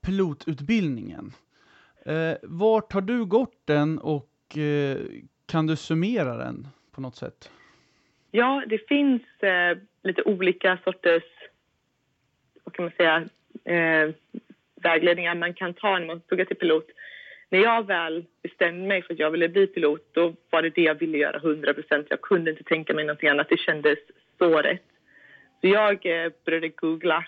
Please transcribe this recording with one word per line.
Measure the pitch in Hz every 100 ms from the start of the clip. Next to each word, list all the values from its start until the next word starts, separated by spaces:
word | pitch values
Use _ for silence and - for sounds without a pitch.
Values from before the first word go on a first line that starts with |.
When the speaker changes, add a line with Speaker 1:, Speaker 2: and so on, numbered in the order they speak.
| -
Speaker 1:
pilotutbildningen. | 196 185 143 - 151 143 226 165 120 95 82 - - _ _ _ _ _ _ -
Eh, | 156 165 -
vart | - 165 220 220 214
har | 196
du | 190 247
gått | 202 220 254 _ -
den | 147 151 160
och, | - 147 - _ _ 151
eh, | 147 147 139 135 - - - _ -
kan | 165 156
du | 160
summera | - 160 190 240 135 117
den | 123 123 139 _ _
på | -
något | 131 -
sätt? | 127 _ - _ _ _ _ _ _ _ _
Speaker 2:
Ja, | 208 247 277 220
det | 214 -
finns, | 285 285 247 - _
eh, | 196 180 175 170 196 _
lite | 190 180
olika | - 190 185 180 190 185
sorters, | - 180 175 165 - _ - _ _ _ _ _ _ _ _ _ _ _
vad | -
kan | -
man | 170 -
säga, | 165 160 165 _ _ -
eh, | - 175 165 160 156 160 _ - _ - _ _
vägledningar | 170 165 175 175 170
man | 170 170
kan | 175 185
ta | 175 214 185
när | 165
man | 170
pluggar | _ 185
till | 185 190
pilot. | 170 160 156 - - - - - _
När | 185
jag | 226 233 202
väl | 180 165 165 170 _
bestämde | 175 - 175 175 190
mig | 190
för | 175
att | 160
jag | 156
ville | 165 170
bli | 185 196
pilot, | 185 151 160 _
då | - 170 165 _
var | 165
det | 165
det | 165
jag | 160
ville | 151 165 151
göra | 147 147
hundra | 156 156 147
procent. | 147 - 147 147
Jag | 143
kunde | - 185 165
inte | 156
tänka | - 160 156
mig | 156
någonting | 151 147 151
annat. | 143 151
Det | 170
kändes | - 156 147 151 _ _ _ _
så | 175 156
rätt. | 147 185 _ _ _ _ - - _ _
Så | 185
jag, | 202 214 196 175
eh, | 170 165 160
började | - 165 165
googla | - 160 160 175 160